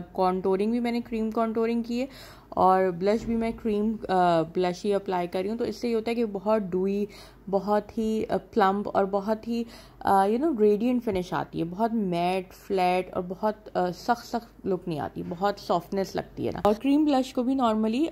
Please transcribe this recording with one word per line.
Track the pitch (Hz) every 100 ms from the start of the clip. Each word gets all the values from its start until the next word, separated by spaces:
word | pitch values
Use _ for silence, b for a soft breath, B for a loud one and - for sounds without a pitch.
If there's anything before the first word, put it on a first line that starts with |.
| 175
कॉन्टूरिंग | - 185 185 185 190 214
भी | 240
मैंने | 240 240
क्रीम | 233 226 220
कॉन्टूरिंग | 220 226 220 226 233
की | 233 240
है | 269 B B B B -
और | 185 185 190
ब्लश | 170 190 220
भी | 220 233
मैं | 226
क्रीम, | 226 233 208 214
अ, | 214 - 185 180 170
ब्लश | 160 180 180 180
ही | 208
अप्लाई | 196 196 185 175
कर | 185
रही | 190
हूँ। | 233
तो |
इससे | 240 220 247
ये |
होता | 226 220
है |
कि | 233
बहुत | 233 196 190 220
डूई, | 190 185 190 196 202 B B B -
बहुत | 196 190 208 208 -
ही, | 220 220
अ, | - 185
प्लम्प | - - 190 196 202
और | - 196
बहुत | 202 196 220 226
ही, | 233 233 B B B
अ, | - 196 196
you | 233
know, | 320 247
रेडिएंट | 214 208 240 247
फिनिश | 233 190 180
आती | 151 143 156
है। |
बहुत | 165 180 226
मैट, | 226 196 175 175 190 185
फ्लैट | - - 196 180 180 185
और | -
बहुत, | 180 185 214 208 - 185
अ, | 180
सख्त | 170 - 233
सख्त | - 233 - - -
लुक | 180 180
नहीं | 156
आती, | 110 -
बहुत | 175 175 202 202
सॉफ्टनेस | - 196 196 196 190 -
लगती | - - 117
है |
ना। | - 208
और |
क्रीम | 214 269 285
ब्लश | 302 262 262
को | -
भी | 247
normally | 269 240 220 220 233 330